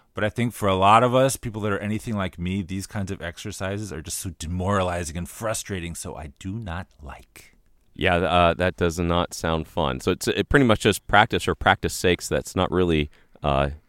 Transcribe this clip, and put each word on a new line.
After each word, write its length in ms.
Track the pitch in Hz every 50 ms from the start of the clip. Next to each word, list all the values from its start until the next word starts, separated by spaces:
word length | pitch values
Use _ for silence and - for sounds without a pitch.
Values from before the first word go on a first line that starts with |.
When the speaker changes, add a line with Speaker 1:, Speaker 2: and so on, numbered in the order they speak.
| _ _ _
Speaker 1:
But 100 | - 101
I 60 | 107
think 240 | - - 120 120 -
for 140 | - 104 101
a 80 | 95
lot 260 | 92 95 101 110 113
of 140 | 120 127 120
us, 200 | 127 131 135 -
people 260 | - - 123 104 110
that 100 | 101 107
are 80 | 98 98
anything 360 | 101 104 107 107 - 123 110
like 220 | 104 95 90 - -
me, 240 | 87 90 92 101
these 240 | 95 76 95 98 95
kinds 240 | - - 107 98 92
of 140 | 98 87 -
exercises 680 | 85 85 - - 107 95 - 101 95 101 101 110 98
are 120 | 80 76 76
just 160 | 85 - -
so 100 | - 95 82 -
demoralizing 800 | - 80 90 90 90 95 101 98 92 90 87 90 90 76 76 87
and 100 | 87 -
frustrating, 680 | - - 117 110 110 - - - 104 92 85 85 82
so 200 | - - 95 60
I 180 | 60 78 78 - -
do 220 | - 95 95 117
not 260 | 113 95 82 87 - - _ -
like. 540 | 73 69 - - - _ _ - - - _ _ _ _ _ _ _ _ -
Speaker 2:
Yeah, 240 | - - 92 90 87
th-, 100 | 87 78
uh, 240 | 85 90 87 85 85
that 200 | - 90 92 -
does 240 | - 90 87 80 87
not 340 | 87 85 87 87 87 - -
sound 340 | - - 85 80 80 78 -
fun. 320 | - 87 80 69 65 65
So 120 | - -
it's, 160 | 92 - - -
it 220 | - - - -
pretty 160 | - 143 139
much 160 | 117 107 -
just 260 | - 110 98 - - -
practice 360 | - 101 110 - - 90 -
for 120 | - 87
practice 400 | - - 104 92 - - 85 -
sakes. 340 | - - 90 90 - - -
That's 260 | 80 71 - - -
not 160 | 95 92 -
really, 380 | - 90 92 87 82 76 73 71 - _ _ _ - -
uh, 300 | - 73 69 67 71 71 73 76 _